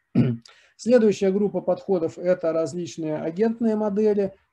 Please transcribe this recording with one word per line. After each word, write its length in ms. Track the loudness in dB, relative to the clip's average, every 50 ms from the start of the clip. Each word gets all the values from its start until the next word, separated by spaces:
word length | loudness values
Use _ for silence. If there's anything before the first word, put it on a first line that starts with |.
| _ _ 0
<clears throat> 300 | 0 2 0 0 -4 -8 -18 -20 _ _ _ _ -6
Следующая 520 | 0 4 4 6 6 4 2 2 0 0
группа 300 | 2 0 0 -2 -2 -2
подходов — 560 | -2 -2 -2 -2 -2 -2 -2 0 -2 -4 -6 -4
это 340 | 0 0 0 0 0 -2
различные 640 | 0 0 -2 -2 -4 -6 -8 -8 -8 -8 -6 -6 -4
агентные 600 | -4 -4 -4 -2 0 0 0 0 0 0 0 0
модели, 580 | 0 -2 -2 0 2 2 2 2 0 -2 -4 -4 _ _ _